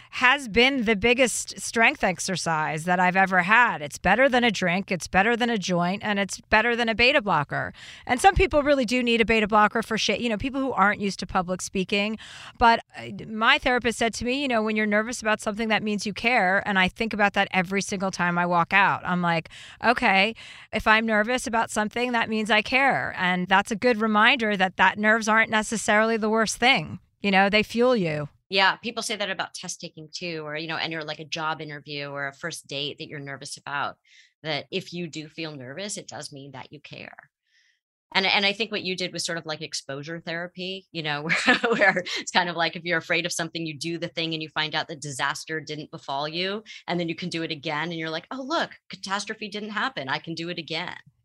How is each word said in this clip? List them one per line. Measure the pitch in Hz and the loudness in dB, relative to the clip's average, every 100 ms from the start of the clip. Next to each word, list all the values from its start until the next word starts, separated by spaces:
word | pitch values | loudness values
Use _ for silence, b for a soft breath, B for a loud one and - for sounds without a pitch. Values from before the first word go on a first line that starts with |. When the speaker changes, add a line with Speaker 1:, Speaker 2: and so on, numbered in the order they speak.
| B | B
Speaker 1:
has | - 247 285 254 | 2 4 4 2
been | 190 254 277 | 2 4 4
the | 214 208 | 0 2
biggest | 233 247 247 - - - | 4 4 2 0 -8 -10
strength | - 233 233 302 | -4 2 2 4
exercise | 208 170 - 175 165 156 151 156 | 0 -2 -4 -4 -2 0 -2 -2
that | 170 180 | 0 2
I've | 180 185 | 4 4
ever | 190 185 | 4 4
had. | 175 226 233 165 | 6 6 6 2
It's | 147 - | -8 -2
better | 175 214 277 | 2 4 4
than | 247 | 4
a | 240 | 2
drink, | 190 202 180 196 | 0 0 -2 -2
it's | 180 - | -6 0
better | 180 208 233 | 2 2 2
than | 240 | 0
a | 233 | 0
joint, | 180 175 175 196 | 0 0 0 -2
and | 214 202 | -2 -2
it's | 196 - - | -2 -6 2
better | 214 233 | 2 4
than | 233 226 | 0 0
a | |
beta | 220 240 294 | 2 4 4
blocker. | 202 160 139 143 113 B B B - | 2 0 0 -4 -6 B B B -2
And | 247 | 4
some | 392 | 6
people | 370 381 302 | 6 4 4
really | 277 277 233 | 4 2 2
do | 254 | 0
need | 247 233 | 2 2
a | 214 | 4
beta | 226 208 | 2 4
blocker | 214 208 233 | 4 4 2
for | - 214 | -2 -2
shit, | - 202 | 0 0
you | 240 | -2
know, | 208 | -2
people | 277 269 | -4 -2
who | 269 | -2
aren't | - 196 202 | 2 2 2
used | 196 - | -2 -4
to | 202 | -4
public | 196 175 185 | -2 -2 -6
speaking. | - 196 185 202 208 220 B B B - | -6 -6 -2 0 0 -4 B B B 4
But, | 233 233 - - | 4 4 0 -14
uh, | 233 196 196 | -12 -12 -8
my | 220 226 294 | 0 4 4
therapist | 269 247 247 - | 4 0 0 0
said | 226 | -2
to | - | -2
me, | 233 269 | -4 -2
you | 277 | 0
know, | 233 | 0
"When | 214 | 0
you're | 214 214 | 0 2
nervous | 208 220 240 | 2 0 -2
about | 220 214 | -2 -2
something, | 220 208 220 | -2 -4 0
that | 208 | 0
means | 214 208 214 | 0 -4 -4
you | |
care." | 185 233 247 185 196 | -4 2 2 4 2
And | - 190 | 2 2
I | 185 | 2
think | - 226 | 0 -4
about | 208 202 | 2 2
that | 202 196 | 2 0
every | 185 180 196 | 0 0 -2
single | 185 196 190 | -4 -4 -4
time | - 175 175 | 0 0 0
I | 175 | 2
walk | 175 165 | 2 4
out. | 196 185 135 | 6 6 4
I'm | - 180 | 0 0
like, | 175 165 - B B B | 0 0 -4 B B B
"Okay, | 226 240 240 190 208 226 B B B | 0 2 4 4 2 -2 B B B
if | 220 226 | 0 4
I'm | 220 | 4
nervous | 226 214 214 247 - | 4 2 2 0 0
about | 226 - | -2 0
something, | 214 214 233 247 | 0 -2 -2 -2
that | 240 214 | 0 0
means | 220 208 | -2 2
I | 214 | 2
care." | 208 254 269 156 127 - | 4 2 4 2 -2 -2
And | 180 180 180 | 0 0 4
that's | 190 202 | 4 4
a | 202 | 2
good | 247 214 | 2 2
reminder | 220 214 226 277 220 202 | 2 4 6 4 2 2
that, | 196 - | 0 4
that | 190 202 | 2 4
nerves | 214 226 220 | 2 2 4
aren't | 220 220 | 2 4
necessarily | 220 214 220 - 214 226 226 | 0 0 -2 2 4 4 2
the | 214 | 0
worst | 220 214 - | 2 0 2
thing. | 247 240 151 - _ _ | 2 2 0 -10 _ _
You | 202 | 2
know, | 190 196 | 4 6
they | 214 | 4
fuel | 208 226 247 240 | 2 2 2 2
you. | 170 151 147 _ - | 0 -2 -6 _ -4
Speaker 2:
Yeah, | 190 190 160 | 2 2 2
people | 226 226 | -4 -8
say | 214 208 | -6 -4
that | 196 | -4
about | 180 156 | -4 -6
test | - 180 - | -10 -12 -12
taking | 170 - 156 | -14 -14 -16
too, | - 175 160 151 | -10 -8 -8 -8
or, | 151 | -8
you | 165 | -6
know, | 160 | -6
and | 156 | -4
you're | 160 | -6
like | 151 151 | -8 -10
a | |
job | 156 165 156 156 | -10 -6 -4 -6
interview | 151 147 147 147 143 | -8 -12 -12 -10 -8
or | 139 139 | -8 -8
a | |
first | 135 170 147 - | -8 -10 -10 -8
date | 139 143 - | -6 -6 -8
that | 156 | -12
you're | 147 | -12
nervous | 139 135 143 - | -12 -12 -14 -14
about, | - 143 113 - b b b _ | -8 -6 -6 -8 b b b _
that | 151 143 - | -6 -6 -6
if | 185 180 | -8 -8
you | 175 170 | -8 -10
do | 156 151 | -10 -14
feel | - 160 147 | -12 -12 -12
nervous, | 123 143 202 190 | -14 -12 -10 -10
it | - | -12
does | 120 151 | -14 -14
mean | 143 139 | -16 -16
that | 131 - | -18 -18
you | 147 | -20
care. | - 139 - - - _ _ _ _ _ _ _ _ | -18 -16 -16 -18 -20 _ _ _ _ _ _ _ _
And, | 185 | 0
and | 190 202 202 | 2 2 2
I | |
think | 202 208 | 0 -4
what | 208 | -6
you | 175 185 | -6 -6
did | 180 | -6
was | 165 - | -6 -6
sort | 170 | -6
of | 160 | -8
like | 156 | -10
exposure | 151 - - 139 147 170 | -10 -10 -10 -10 -10 -10
therapy, | 170 170 175 185 185 190 - | -8 -8 -10 -10 -10 -10 -10
you | 165 | -8
know, | 156 147 | -4 -4
<laughs> | 156 165 | -2 0
where, | - 247 240 220 | 2 2 2 2
where | 196 180 175 B | 2 2 -2 B
it's | - | -2
kind | 220 175 | 0 0
of | |
like | 165 165 175 | 0 -2 -2
if | |
you're | 170 165 | -2 -2
afraid | - 170 170 | 0 -2 -2
of | |
something, | - 165 165 160 | -4 -6 -6 -8
you | 147 | -8
do | 165 170 | -6 -6
the | 170 | -6
thing | 170 165 | -6 -4
and | 160 | -6
you | 156 | -6
find | - 156 156 | -6 -4 -4
out | - | -6
the | |
disaster | 139 147 131 143 147 - 160 | -8 -10 -4 -4 -4 -8 -8
didn't | 147 151 147 | -8 -10 -12
befall | 160 - 139 151 | -12 -8 -6 -4
you, | 165 185 208 214 B - | -4 -4 -6 -10 B -6
and | 170 | -4
then | 170 | -4
you | 160 | -6
can | 175 | -6
do | 165 | -6
it | 165 | -6
again | 156 156 147 165 | -8 -6 -6 -6
and | 165 | -6
you're | 160 | -6
like, | 160 - | -8 -8
"Oh, | 262 | -10
look, | 269 320 214 - - | -4 -4 -4 -8 -18
catastrophe | 185 196 196 202 220 214 | -14 -6 -6 -6 -10 -10
didn't | 208 214 | -10 -8
happen. | 208 254 170 135 | -4 -4 -4 -6
I | 151 | -6
can | 170 | -6
do | 165 170 | -8 -8
it | 170 | -8
again," | 151 160 175 - - _ | -8 -8 -8 -12 -18 _